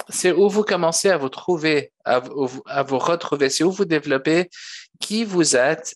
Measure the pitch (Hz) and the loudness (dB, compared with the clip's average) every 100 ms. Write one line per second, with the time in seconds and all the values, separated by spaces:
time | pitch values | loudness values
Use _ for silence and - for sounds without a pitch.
0 | - - 185 165 202 202 208 180 170 160 | -12 -2 2 4 4 2 0 0 0 2
1 | 202 170 135 - - 175 156 147 - _ | 2 2 0 -4 -4 0 2 0 -2 _
2 | - 123 131 139 131 131 - 139 135 131 | 0 0 0 -4 -4 -6 -6 -4 -2 0
3 | 143 170 - 143 139 - 170 185 185 156 | 0 -2 -2 0 0 2 0 0 0 -2
4 | 165 175 143 165 180 - - - - _ | 0 -2 2 0 0 -8 -18 -18 -20 _
5 | - 214 226 180 151 123 127 160 - | -6 -4 0 0 2 2 2 0 -6